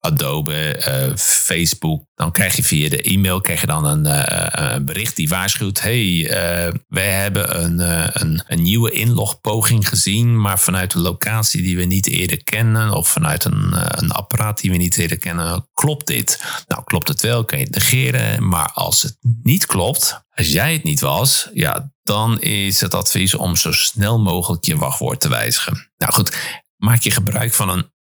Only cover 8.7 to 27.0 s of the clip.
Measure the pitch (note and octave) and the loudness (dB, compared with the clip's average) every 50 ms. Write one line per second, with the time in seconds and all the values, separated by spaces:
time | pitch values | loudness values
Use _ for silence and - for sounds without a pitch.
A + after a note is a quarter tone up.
8.7 | G2+ A2+ A#2 - - - G#2+ A#2+ A#2+ A#2 G#2+ G#2 - - _ A2 G#2+ A2+ G#2+ - | 2 2 2 2 0 0 2 2 2 2 0 -2 -4 -6 _ -2 -2 0 2 2
9.7 | A#2+ A2 F#2+ - - G2 - F#2+ G2 A2 A#2+ A#2+ A#2 A2+ G#2 G2+ F#2+ F#2 - - | 2 2 2 2 0 0 0 2 2 2 4 4 4 4 2 2 2 0 0 0
10.7 | F2+ F#2+ F#2 F2+ - F2+ E2+ F2 F2+ F2+ - G#2 A2 A2+ G#2+ - - - F2+ F#2 | 0 0 0 0 0 0 0 0 -2 -2 -4 -2 0 0 0 0 0 0 0 0
11.7 | F2+ F2+ F2+ F2 F#2 F#2+ F#2+ - - F2 F2+ F#2 - F2 - - - G#2 A#2 A2+ | 0 0 2 2 2 2 0 0 0 0 0 0 -2 -4 -4 -6 -2 0 2 2
12.7 | A2 A2 A2 A2 G#2 - - - - - - D2+ D2+ F2 - - E2+ - - F2+ | 2 2 2 2 0 0 0 0 0 0 0 0 0 0 0 0 0 0 2 2
13.7 | F2+ F2 F2 D#2 - - - E2 - - G2 - - A#2 G#2+ G#2+ G#2 - - F#2+ | 0 0 0 -2 -2 -2 -2 0 -2 -2 -4 -2 -2 0 0 0 -2 -2 0 0
14.7 | F#2 F2 F2+ F2+ - - F2+ E2 E2 E2+ - F2+ E2+ F2 E2 E2 E2+ F2+ - _ | 2 2 2 2 0 0 0 -2 -2 -4 -4 -6 -4 -4 -4 -2 -4 -4 -6 _
15.7 | _ - - C#3+ D3+ D3 - - C2+ A#1 - - - - - - - - - _ | _ 0 0 0 0 0 -4 -4 -2 -2 0 -2 -4 -4 -4 -10 -10 -10 -6 _
16.7 | - - - - - F2+ - - C#3+ - - A#2+ A#2+ A#2+ A2+ - - C#2 C2+ - | -6 -6 -4 -2 -2 -2 -2 -2 -4 -2 0 0 0 0 0 -2 -2 -2 -2 -2
17.7 | - - - B2+ C3 C3 C3 B2 - B1 - G#2+ G#2+ A2 A2+ G2 F2+ E2 D2+ - | -2 0 0 2 2 2 2 2 0 0 0 0 0 0 0 0 0 0 0 -2
18.7 | - - - - - - - C#3+ A#2 _ _ B2+ A#2 A2+ A#2+ - C#3 G3 - - | -2 -4 -2 0 0 0 0 -2 -6 _ _ -2 -2 0 2 2 2 2 2 0
19.7 | - F#2+ F2 A2 D3 - - - - - _ _ _ - - D#2 D2 E2 A2+ D3+ | 0 0 0 0 0 0 -2 -2 -4 -6 _ _ _ -2 0 2 2 2 2 2
20.7 | E3 D#3 D3+ E3 D3 C#3 - C#2 C#2 E2+ A#2+ C3+ - - - - - - - C#2+ | 0 0 0 0 0 0 0 0 0 2 2 2 2 0 -2 -4 -2 0 0 0
21.7 | - - C3+ C#3+ _ _ _ - G#2 G#2 G#2+ A#2 A2+ - - - G#2+ G#2 G2 G2 | 0 -2 -6 -12 _ _ _ -2 0 0 2 2 0 0 0 -2 -2 0 0 0
22.7 | F#2+ - - F#2 - F#2 F2 - - F#2+ F#2 F#2 F#2 - F#2+ F#2 F2 F2 - E2 | 0 0 0 0 -2 -2 -2 0 0 0 0 0 0 0 0 0 0 0 0 2
23.7 | D2 - - - - - G2+ G#2 A#2 A#2 G#2+ F#2+ E2+ F2+ E2+ - F2 D#2+ - - | 0 0 0 0 0 0 2 2 4 4 2 2 2 0 0 -2 -2 -2 0 0
24.7 | D#2 D2+ D2+ C2+ - - - A#1 A#1 - - D2 C2 A1+ A1+ A#1 A#1+ - - - | 0 0 0 -2 -2 -4 -4 -4 -2 -2 -2 0 0 0 0 0 -2 -2 -2 -2
25.7 | - - - _ _ _ - - - - G2 - - - - - - - _ _ | -4 -6 -6 _ _ _ -4 0 2 2 0 0 -2 -6 -8 -8 -10 -12 _ _
26.7 | _ _ - G#2+ A#2+ A#2 | _ _ 2 4 4 4